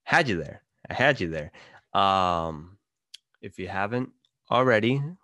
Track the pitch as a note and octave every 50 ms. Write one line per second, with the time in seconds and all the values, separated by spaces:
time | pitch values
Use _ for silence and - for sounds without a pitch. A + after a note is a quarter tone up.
0 | _ - C#3+ E3 E3+ B2+ F#2+ E2 D2+ C#2+ - - _ _ _ _ _ - - -
1 | B2 D3 C#3 - F#2 E2 D#2+ D#2 D2 - _ - - - - - _ _ - G2
2 | G2 G2 F#2+ F#2+ F#2 F2+ F2 E2 E2 E2 D#2+ D2 D#2+ F2+ G2 _ _ _ _ _
3 | _ _ _ - _ _ _ _ - G2+ - - F#2+ F#2 F#2 F#2+ G2+ G#2 A#2 B2
4 | B2+ - _ _ _ _ _ _ _ - A#2 A#2+ B2+ B2+ A#2+ G#2+ A2 A#2+ C3 C#3+
5 | C#3+ D#3+ F3+ -